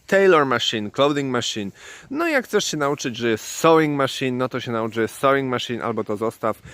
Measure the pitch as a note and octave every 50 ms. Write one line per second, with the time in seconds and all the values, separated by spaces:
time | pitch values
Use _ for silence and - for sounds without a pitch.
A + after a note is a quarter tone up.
0 | _ - G3+ G3 G3 F#3+ F3 D3+ C#3+ C3+ B2 A#2 - - - A2 G#2 G#2 - -
1 | C#3 D3 D3 C#3+ C#3 C3 B2+ A#2+ G#2+ - - A2 G2+ F#2+ - - - - - -
2 | - - C4 D4+ E4+ E4+ D4+ C4 A3 - - G3+ - - - D3+ C#3+ C#3+ D3 C#3+
3 | - C#3 A2 A#2 A#2+ A#2 A2 - - - - - - D#3+ E3 D#3+ D#3 D3+ C#3+ C#3
4 | C3+ C3 - - C3+ C3 B2 B2 B2+ B2 - B2 - B2 A#2 A2+ A2+ A#2 G#2+ A2+
5 | A2 G#2+ - - - C3+ C#3 C#3 C3+ C3 B2 A#2 - - A#2+ A2+ - A#2 A2 A2+
6 | G#2 - G#2+ G2+ A2+ A2+ - - - A2 G#2 - - -